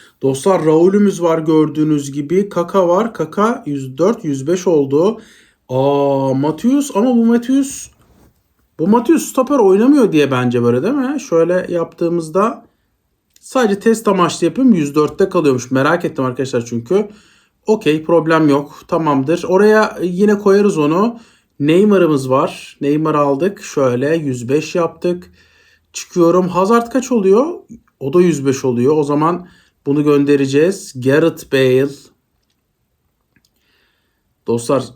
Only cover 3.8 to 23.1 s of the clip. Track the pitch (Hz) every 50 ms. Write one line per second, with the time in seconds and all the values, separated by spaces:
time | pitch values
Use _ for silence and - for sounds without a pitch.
3.8 | 135 131 131 135 165 202 233 226 - 156 139 135 131 147 180 185 - 190 170 151
4.8 | 139 135 139 147 170 208 233 - - - _ _ _ _ _ _ _ - 127 131
5.8 | 135 143 143 143 143 139 139 135 135 135 135 135 139 156 156 156 - 240 269 285
6.8 | 277 - - 196 220 262 247 233 226 233 233 240 240 254 262 277 269 269 - -
7.8 | - - _ _ _ _ _ _ _ _ _ _ _ _ _ _ _ _ _ -
8.8 | 156 185 220 247 240 - 330 262 - - - 269 254 247 285 269 220 190 185 202
9.8 | 226 269 302 294 240 185 156 151 143 127 127 123 127 123 120 120 120 120 120 123
10.8 | 139 214 285 285 254 262 302 285 - - 170 165 165 170 180 185 - - 175 170
11.8 | 165 165 - - 175 170 170 175 160 156 156 190 208 233 294 - - _ _ _
12.8 | _ _ _ _ _ _ _ _ _ _ _ _ - - - 262 247 202 202 196
13.8 | - 226 226 220 - 214 190 185 170 160 - - 175 165 160 240 269 254 208 170
14.8 | 147 143 143 151 151 143 - - 196 190 190 175 156 143 131 123 - - 131 135
15.8 | 135 151 170 170 - 160 - - 131 127 123 - 135 127 - 120 113 - 120 117
16.8 | 117 - 180 202 214 208 - - _ _ _ _ _ _ _ _ _ - 220 214
17.8 | - 147 151 156 156 - 170 165 151 160 165 160 156 147 139 139 143 - - -
18.8 | - - 180 165 165 151 143 135 131 143 170 175 - - 180 190 208 214 214 214
19.8 | 214 - - - 170 180 180 180 208 208 208 202 - 202 196 202 208 208 160 156
20.8 | 147 147 160 180 214 240 233 - - _ _ _ _ _ _ - 143 147 160 180
21.8 | 208 214 202 190 175 160 151 135 135 127 131 135 160 180 - - - - - _
22.8 | 147 143 147 151 156 156